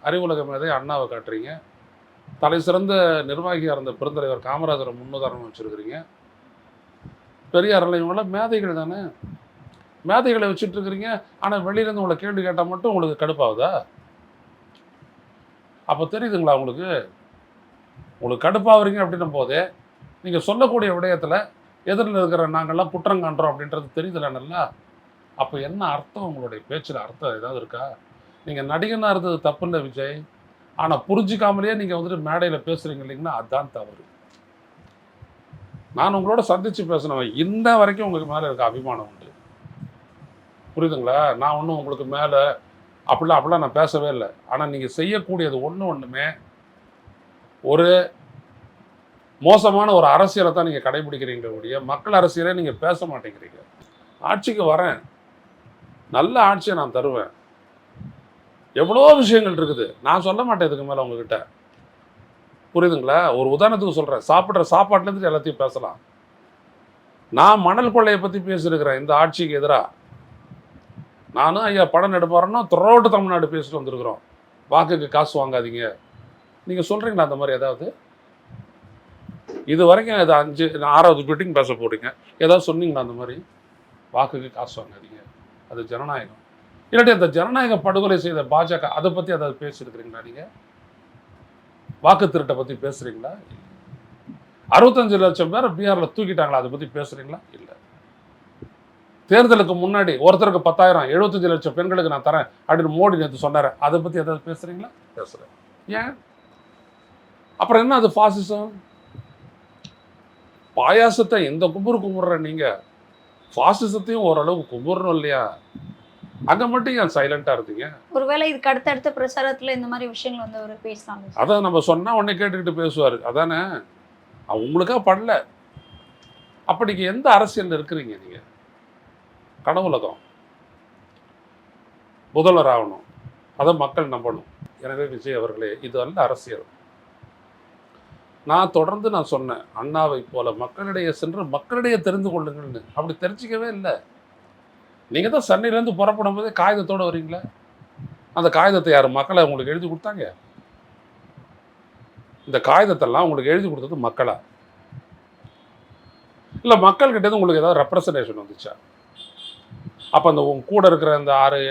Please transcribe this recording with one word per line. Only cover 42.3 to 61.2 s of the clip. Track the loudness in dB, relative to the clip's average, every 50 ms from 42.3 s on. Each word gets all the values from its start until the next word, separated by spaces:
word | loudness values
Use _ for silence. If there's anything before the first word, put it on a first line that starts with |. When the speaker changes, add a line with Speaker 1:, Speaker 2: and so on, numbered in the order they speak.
| 2 2 2 2 0 -6 _ _ _ _ _ _ _ _ _
Speaker 1:
அப்படிலாம், | 0 0 0 4 4 4 4
அப்படிலாம் | 4 2 0 0 0
நான் | 0 2 2
பேசவே | 2 2 2 -2 -2
இல்லை. | -2 -2 -4 -6 -8 -10 _ _ -8
ஆனா | -4 -4 -4
நீங்க | -6 -6 -8 -8 -8 -6
செய்யக்கூடியது | -6 -4 -2 -4 -4 -4 -6 -6 -4 -4 -4 -4 -6
ஒண்ணு | -8 -8 -8 -6 -6
ஒண்ணுமே | -6 -6 -8 -10 -12 -8 -6 -6 -6 -8 -10 -20 -20 _ _ _ _ _ _ _ _ _ _ _ -20 -20 _ _ _ _ _ _ _ _ _ -2
ஒரு | 2 4 4 6 6 6 4 4 0 -8 _ -20 _ -20 -20 -20 _ _ -20 -20 -20 _ _ _ _ _ _ _ _ _ _ _ _ _ _
மோசமான | 6 8 8 8 8 6 4 4 4 6 6
ஒரு | 8 8
அரசியலை | 8 8 6 6 4 2 2 0 2 2
தான் | 0 -2
நீங்க | 0 -2 -2 -4 -2
கடைபிடிக்கிறீங்களே | -2 -2 -6 -6 -10 -10 -8 -8 -8 -10 -10 -12 -12
ஒழிய, | -12 -10 -8 -8 -8
மக்கள் | -6 -6 -8 -6 -2 2 4
அரசியலே | 4 4 4 2 0 -2 -2 -2
நீங்க | -2 -4 -6
பேச | -6 -4 -2 -2 -2 -2 -4
மாட்டேங்கிறீங்க. | -10 -10 -12 -14 -16 -18 -18 -20 -20 -20 -20 -20 _ _ _ -20 _ _ _ _ _ _ _
ஆட்சிக்கு | -2 -2 -2 0 -2 -4 -2 0 2
வரேன், | 2 4 4 2 0 -2 -4 -10 -20 _ _ _ _ _ _ _ _ _ _ _ -20 _ _ _ _ -20 _ _ _
நல்ல | 2 2 2 4 4 4
ஆட்சியை | 4 4 4 2 -2 -4 -2
நான் | -2 -4 -4
தருவேன், | -4 -2 -2 -2 -2 -4 -6 -8 -12 _ _ _ _ _ _ _ _ _ _ _ _ -20 -20 -20 -20 -20 _ _ _ _ _ _ _ _ _ _ _ 0
எவ்வளோ | 0 4 6 8 10 10 10 10
விஷயங்கள் | 8 6 4 4 4 2 -2 -2
இருக்குது, | -2 -4 -2 -4 -4 -6 -6 _ 0
நான் | 2 2 2 2
சொல்ல | 0 -2 -2 0
மாட்டேன் | -2 0 0 0 -2
இதுக்கு | -2 -4 -6
மேல | -6 -4 -4 -4
உங்ககிட்ட. | -4 -6 -10